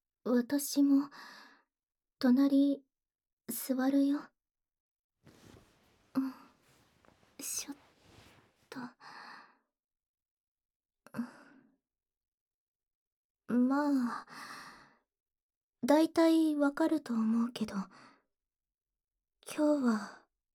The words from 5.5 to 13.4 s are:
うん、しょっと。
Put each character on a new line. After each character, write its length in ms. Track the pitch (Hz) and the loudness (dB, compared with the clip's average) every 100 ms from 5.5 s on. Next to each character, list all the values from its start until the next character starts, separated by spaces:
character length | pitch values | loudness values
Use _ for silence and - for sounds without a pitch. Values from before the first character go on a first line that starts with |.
| - _ _ _ _ _ - | -20 _ _ _ _ _ -4
う 40 | |
ん、 140 | 262 - - _ _ _ _ _ _ _ _ - | -4 -8 -20 _ _ _ _ _ _ _ _ -14
し 300 | - - - | -10 -10 -10
ょ 40 | |
っ 20 | 285 _ _ - - - - _ _ _ | -18 _ _ -20 -20 -20 -20 _ _ _
と。 100 | 262 247 - - - - - - _ _ _ _ _ _ _ _ _ _ _ _ _ _ _ - - 240 - - - _ _ _ _ _ _ _ _ _ _ _ _ _ _ _ _ _ _ | -14 -14 -16 -20 -20 -20 -20 -20 _ _ _ _ _ _ _ _ _ _ _ _ _ _ _ -16 -12 -12 -14 -20 -20 _ _ _ _ _ _ _ _ _ _ _ _ _ _ _ _ _ _